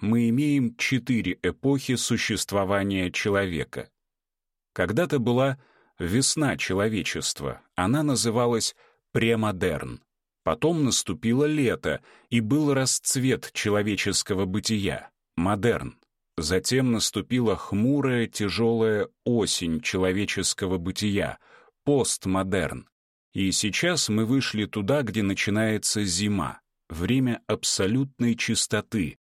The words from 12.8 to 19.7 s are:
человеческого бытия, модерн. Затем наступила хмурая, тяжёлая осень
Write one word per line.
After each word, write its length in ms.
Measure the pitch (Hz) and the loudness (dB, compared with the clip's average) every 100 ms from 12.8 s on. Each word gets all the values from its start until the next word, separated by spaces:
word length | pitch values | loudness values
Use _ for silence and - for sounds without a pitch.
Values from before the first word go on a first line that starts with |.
| 127 - - 135 131 113 - | 0 -2 -2 0 2 0 -2
человеческого 880 | - 107 104 104 98 101 92 - 95 | -4 0 2 2 -2 0 -2 -2 -2
бытия, 640 | 98 101 - 110 98 65 - _ _ - | 0 -2 -2 0 -2 -4 -10 _ _ -4
модерн. 640 | 90 104 117 82 64 - _ _ _ - | -2 0 0 0 -4 -14 _ _ _ -6
Затем 560 | 78 92 - 127 127 | 0 0 2 2 2
наступила 640 | 113 - 107 92 127 113 92 | 2 0 -4 -2 0 0 0
хмурая, 720 | - 101 120 143 135 123 113 | -2 0 2 2 2 0 0
тяжёлая 800 | - 101 90 117 117 110 104 95 _ | -2 -2 2 2 4 2 2 -2 _
осень 560 | 123 120 92 - 85 | 0 2 2 0 -2